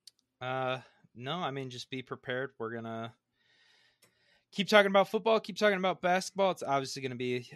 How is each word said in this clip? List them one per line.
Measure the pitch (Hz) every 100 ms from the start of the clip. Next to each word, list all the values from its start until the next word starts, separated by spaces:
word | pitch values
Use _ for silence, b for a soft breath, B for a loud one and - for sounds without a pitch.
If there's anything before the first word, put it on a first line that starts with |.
| - _ _ -
Uh, | 127 131 127 127 B B _ 110
no, | 131 175
I | 170
mean, | 139 131
just | 123 -
be | 131
prepared. | 123 127 - 127 135 -
We're | 113 117
gonna | 113 113 117 - _ b b b b b b b b b b b b
keep | - 185
talking | 214 196
about | 196 185
football, | 214 214 220
keep | - 180
talking | 208 190
about | 185 -
basketball. | 180 185 - 190 190
It's | 170
obviously | 135 139 131 139
gonna | 131 123
be | 123 123 120